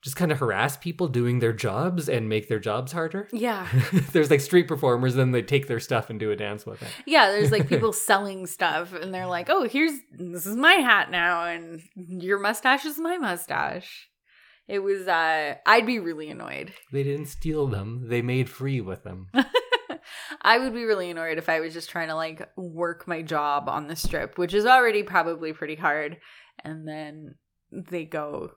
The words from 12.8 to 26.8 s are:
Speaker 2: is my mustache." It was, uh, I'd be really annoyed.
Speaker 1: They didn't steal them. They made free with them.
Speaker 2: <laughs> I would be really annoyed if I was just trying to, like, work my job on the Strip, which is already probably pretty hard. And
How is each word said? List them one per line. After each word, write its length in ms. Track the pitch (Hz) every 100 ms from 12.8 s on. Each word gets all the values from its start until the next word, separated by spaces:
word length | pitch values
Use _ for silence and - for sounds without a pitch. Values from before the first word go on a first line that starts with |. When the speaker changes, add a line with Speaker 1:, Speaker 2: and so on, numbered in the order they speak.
| 302
Speaker 2:
is 120 | 294
my 180 | 330 359
mustache." 920 | 240 175 - - - 180 - - - _ _ _ _ _ -
It 100 | 202
was, 280 | 196 196 185
uh, 480 | 165 160 160 151 - -
I'd 220 | 226 226
be 120 | 233
really 300 | 170 156 151
annoyed. 420 | 127 110 69 151 - -
Speaker 1:
They 80 | 135
didn't 220 | 139 143 151
steal 400 | - 160 151 139
them. 400 | 98 101 120 120
They 140 | 120
made 260 | 120 127 127
free 300 | - 135 135
with 240 | 95 92
them. 240 | - 92 95
Speaker 2:
<laughs> 40 | 247 254 494 480 480 - - - - - 302
I 160 | - 233
would 140 | 262
be 120 | 233 226
really 240 | 202 175
annoyed 280 | 165 165 160
if 120 | 160
I 100 | 160
was 140 | 160
just 160 | 165 165
trying 180 | 170 160
to, 80 | 160
like, 320 | 160 160 - -
work 520 | 180 160 170 170 -
my 140 | 165
job 460 | 160 156 147 143 143
on 200 | - 147
the 80 | 160
Strip, 420 | - 156 110 -
which 160 | 175
is 120 | 196 220
already 380 | 254 240 208
probably 500 | 202 185 165 165 160
pretty 220 | 156 151 156
hard. 420 | 165 147 151 165 - - - -
And 240 | - 160